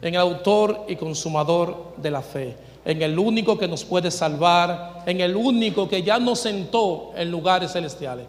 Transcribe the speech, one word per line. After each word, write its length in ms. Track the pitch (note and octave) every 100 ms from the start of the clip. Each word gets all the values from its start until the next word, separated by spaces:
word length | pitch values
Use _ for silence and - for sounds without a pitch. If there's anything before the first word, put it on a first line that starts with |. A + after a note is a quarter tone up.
en 140 | E3+
el 60 | F3+
autor 640 | F3+ E3+ - G#3 G#3 G#3 -
y 80 | F3+
consumador 960 | D#3+ D3+ - D3+ D3+ E3+ E3+ - - -
de 120 | D3+
la 120 | D3
fe, 340 | - C#3+ B2+ B2 - -
en 180 | - D#3+
el 160 | D#3 D#3+
único 400 | G#3 A3 A3 G#3+
que 100 | F#3
nos 160 | E3
puede 260 | - F#3 F3
salvar, 920 | - D#3+ D3 E3+ F3 F3 F3 - - -
en 140 | F3+
el 160 | F3+ F#3+
único 520 | A#3+ A#3+ A3+ G3 F#3+
que 140 | F#3+
ya 160 | F3 A3
nos 220 | A#3+ A#3+
sentó 720 | A#3 G3+ F3 A#3 G#3 D#3+ -
en 160 | - E3+
lugares 420 | F3 D#3+ F#3 F3
celestiales 540 | F3 D#3+ - C#3 B2